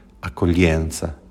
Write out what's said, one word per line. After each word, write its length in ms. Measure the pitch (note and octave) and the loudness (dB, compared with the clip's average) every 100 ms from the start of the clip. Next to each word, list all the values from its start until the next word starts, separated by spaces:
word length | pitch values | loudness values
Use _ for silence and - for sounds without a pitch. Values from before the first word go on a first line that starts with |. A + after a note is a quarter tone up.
| - - | -20 -14
accoglienza. 1000 | F2 - F2+ E2+ E2+ D#2+ D#2 - E2 - - | -12 -2 2 4 4 2 -2 -6 -10 -10 -20